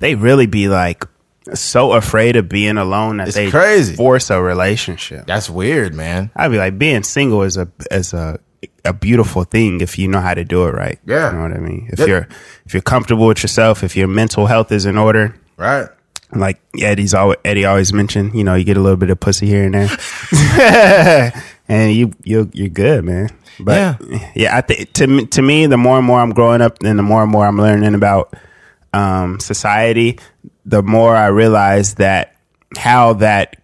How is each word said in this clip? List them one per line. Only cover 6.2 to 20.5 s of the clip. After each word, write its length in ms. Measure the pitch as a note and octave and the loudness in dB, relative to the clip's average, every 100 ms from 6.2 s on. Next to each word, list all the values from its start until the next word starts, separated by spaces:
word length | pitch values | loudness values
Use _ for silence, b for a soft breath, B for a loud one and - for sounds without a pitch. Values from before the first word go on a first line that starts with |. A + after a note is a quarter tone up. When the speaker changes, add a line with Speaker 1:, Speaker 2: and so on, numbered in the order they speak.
| G#2+ - | -8 -4
Speaker 1:
I'd 140 | D#3 | -2
be 80 | A2 | 0
like, 180 | F#2+ F#2+ | -2 -2
being 240 | D3+ A#2+ | -2 -2
single 400 | - C#3+ C#3 G#2+ | -4 -4 -2 0
is 140 | G2 F#2 | -2 -4
a, 120 | F2 - - | -8 -12 -8
is 220 | F#2+ F2+ | -6 -6
a, 260 | E2+ D#2+ D#2+ - _ - _ | -8 -8 -10 -16 _ -20 _
a 80 | - | -8
beautiful 520 | F#2 G2 A#2+ A2 F#2 | -4 0 2 2 -2
thing 360 | F2+ A2 A2 F2 | -2 0 0 -2
if 160 | F2 - | -6 -4
you 100 | F#2+ | -2
know 120 | G2 | -2
how 140 | F2+ | -2
to 100 | E2+ | -4
do 220 | E2+ F2 F2 | -2 -2 -2
it 80 | |
right. 240 | - - - - | -2 -8 -10 -6
Speaker 2:
Yeah. 240 | C#3 D3+ | -4 -4
Speaker 1:
You 60 | F2 | -4
know 40 | |
what 80 | E2 | -8
I 60 | F2 | -8
mean? 280 | E2+ F2+ A2+ | -10 -10 -10
If 100 | - | -2
Speaker 2:
Yep. 80 | A#2+ | 0
Speaker 1:
you're, 200 | F#2 - B B B - | 0 -4 B B B -8
if 80 | |
you're 80 | F#2+ | -6
comfortable 460 | - C3 A2+ A2+ A2+ | -2 -2 0 2 2
with 140 | A2 | 2
yourself, 400 | G#2+ - A2+ G#2+ | -2 0 2 0
if 140 | F2+ F#2+ | -4 -2
your 120 | F#2+ | -2
mental 380 | G2 A2+ - G#2 | 0 -2 0 0
health 260 | A2+ A2 | 0 0
is 120 | G#2+ G2 | -2 -2
in 120 | G#2 | 0
order. 360 | G#2+ G#2+ G#2+ - _ _ | 2 2 0 -6 _ _
Speaker 2:
Right. 320 | G2 C#3 - _ _ - - | -4 -4 -6 _ _ -20 -12
Speaker 1:
Like 260 | A2 F#2+ F#2 _ - | -6 -4 -6 _ -6
Eddie's 320 | G#2 G2+ G2+ | -2 -2 0
always, 240 | F#2+ G2 - | 2 2 0
Eddie 200 | G2+ G2+ | -2 0
always 280 | G2 G2 F#2+ | 2 2 0
mentioned, 420 | G#2 G2+ G#2+ G2+ | 0 -2 -2 -4
you 80 | A2 | -2
know, 140 | G2 F#2 | 0 0
you 80 | |
get 120 | F#2 G2 | 0 2
a 40 | |
little 160 | G2 F#2 | 2 2
bit 140 | F#2 | 0
of 100 | F#2 | -2
pussy 260 | - G2 G2+ | -2 -2 0
here 160 | G2+ | 0
and 120 | G2 | 0
there, 1600 | G2 G2+ - - - - D#3 D3 | 0 -2 -4 -12 -14 -2 0 2